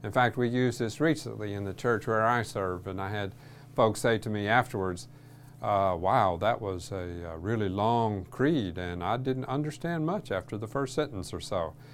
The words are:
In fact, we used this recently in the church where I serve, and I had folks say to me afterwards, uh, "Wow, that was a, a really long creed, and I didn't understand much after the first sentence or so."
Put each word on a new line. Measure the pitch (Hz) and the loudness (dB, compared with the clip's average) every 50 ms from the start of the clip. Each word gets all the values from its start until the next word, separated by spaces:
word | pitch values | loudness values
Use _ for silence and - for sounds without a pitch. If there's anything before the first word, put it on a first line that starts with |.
| - | -6
In | 107 98 | 0 4
fact, | 131 123 120 110 135 | 4 4 4 4 2
we | 123 117 | 0 2
used | 120 127 127 127 117 - | 2 2 2 2 2 0
this | 120 113 107 - | -2 -4 0 2
recently | 143 165 151 151 - 117 110 107 107 104 101 | 2 2 2 2 -2 -8 -8 -6 -6 -6 -4
in | 101 101 | -4 -4
the | 98 92 | -4 -6
church | - - 123 117 104 - | -2 2 2 2 2 2
where | - 113 110 110 | 0 2 4 4
I | 113 123 120 110 | 4 4 4 0
serve, | - - 110 95 92 90 87 87 | -2 -2 -2 -2 -2 -2 -4 -6
and | 95 92 95 95 | -8 -6 -6 -6
I | 98 | -4
had | 104 104 101 98 - - - - - - - - - | -4 -4 -4 -6 -8 -12 -20 -20 -20 -20 -20 -8 2
folks | - 120 110 104 - | 4 4 4 4 2
say | - 127 117 | 2 2 2
to | 107 - 117 | 2 0 -2
me | 107 104 101 104 | -4 -2 2 4
afterwards, | 110 123 120 - - 101 95 92 90 87 - - - - - - - - - - - - | 4 4 4 2 -2 -2 -2 -2 -2 -4 -8 -14 -18 -20 -20 -20 -20 -20 -20 -20 -16 -6
uh, | - 110 104 98 98 95 90 85 | -2 2 2 4 4 4 2 2
"Wow, | 85 92 117 131 107 95 87 85 | 2 4 4 6 4 4 2 2
that | 107 107 120 113 | 2 0 0 0
was | 117 98 95 90 82 - | -2 -4 -4 -6 -6 -8
a, | 101 95 90 90 87 85 85 85 82 | -8 -6 -6 -6 -8 -8 -8 -10 -10
a | |
really | 82 82 101 113 113 104 98 | -6 -2 -2 0 0 0 0
long | 92 98 104 110 117 117 113 110 104 98 90 - | 0 2 2 4 4 4 2 2 0 -2 -4 -8
creed, | - - 127 147 170 147 107 90 82 90 | -4 0 2 2 2 2 0 -2 -4 -4
and | 90 87 87 87 87 | -6 -6 -6 -4 -2
I | 92 110 123 | -2 -2 -2
didn't | 131 131 131 131 127 | 0 -2 -2 -2 -4
understand | 123 127 143 151 151 147 - - 170 170 165 156 | -4 -4 -4 -4 -4 -6 -6 -6 -4 -4 -2 -2
much | 156 185 208 - - 110 | -2 -2 -4 -4 -4 -4
after | 92 90 - - | -4 -4 -4 -8
the | 107 110 | -8 -8
first | 110 - 139 139 131 - | -4 -2 -2 -2 -2 0
sentence | - 151 - - 98 90 - - | -2 -2 -2 -4 -8 -8 -6 -8
or | 87 | -8
so." | - - 107 92 82 78 - - - - | -6 -2 -2 -2 -2 -2 -6 -10 -18 -20